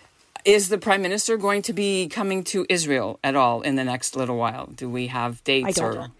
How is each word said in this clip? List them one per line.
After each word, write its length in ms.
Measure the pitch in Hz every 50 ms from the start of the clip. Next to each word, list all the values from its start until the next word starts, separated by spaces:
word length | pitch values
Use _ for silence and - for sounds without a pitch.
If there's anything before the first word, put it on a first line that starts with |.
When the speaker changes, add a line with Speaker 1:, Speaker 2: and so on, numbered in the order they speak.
| - _ _ _ _ _ - - -
Speaker 1:
Is 240 | 202 208 208 196 180
the 80 | 214
Prime 240 | 185 - 185 196 196
Minister 380 | 190 180 196 208 - 233 226 214
going 240 | 196 202 202 202
to 100 | 196 -
be 340 | 185 202 202 202 196 185 180 147
coming 360 | - 233 202 196 190 190 175
to 220 | - - 190 - -
Israel 500 | 180 175 160 147 139 127 104 104 - - -
at 100 | 139 135
all 280 | 139 127 120 117 117
in 140 | - 147 135
the 80 | 135 131
next 300 | 127 123 123 - - -
little 220 | 135 127 123 123
while? 300 | 117 117 110 113 131 135
Do 240 | 127 127 - 135 123
we 160 | 120 127 123
have 360 | 123 127 123 120 120 117 - -
dates 220 | 139 135 135 127
Speaker 2:
I 40 | 196
don't 140 | 180 175 117
Speaker 1:
or 100 | 113 110
Speaker 2:
know. 140 | - - 120 -